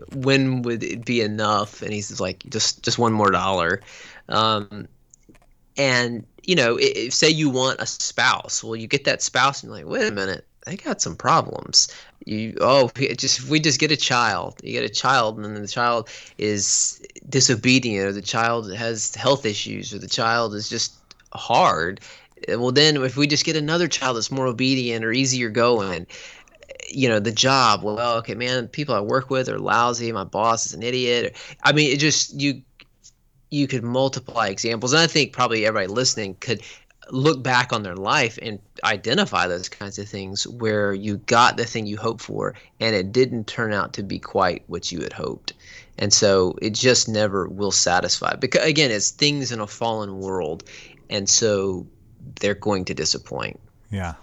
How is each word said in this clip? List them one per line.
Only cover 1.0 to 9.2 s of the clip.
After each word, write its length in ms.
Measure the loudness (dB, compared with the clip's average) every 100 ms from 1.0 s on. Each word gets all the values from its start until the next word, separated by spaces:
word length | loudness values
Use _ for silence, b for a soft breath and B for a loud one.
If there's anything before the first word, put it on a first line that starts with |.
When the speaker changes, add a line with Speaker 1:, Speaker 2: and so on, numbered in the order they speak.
Speaker 1:
be 160 | -2 0
enough?" 600 | 0 0 2 2 0 -6
And 100 | -6
he's 280 | -6 -6 -4
like, 240 | -4 -6 -6
"Just, 340 | -2 -2 -2
just 160 | -2 2
one 140 | 2
more 180 | 4 4
dollar." 500 | 4 2 2 2 0 B B B B -4
Um, 600 | 0 2 0 -4 -12 -14 _ _ _ _ _ _ _ _ -2
and, 480 | 2 2 2 -4 -12 _
you 100 | 0
know, 220 | 4 4 4
i-, 20 |
if, 320 | 2 0 -2
say 140 | 2 4
you 220 | 4 2
want 300 | 2 0 0
a 60 | -6
spouse, 760 | -6 -4 0 2 2 -2 -6
well, 140 | -6 -8
you 100 | -4
get 180 | -2
that 180 | 0 -2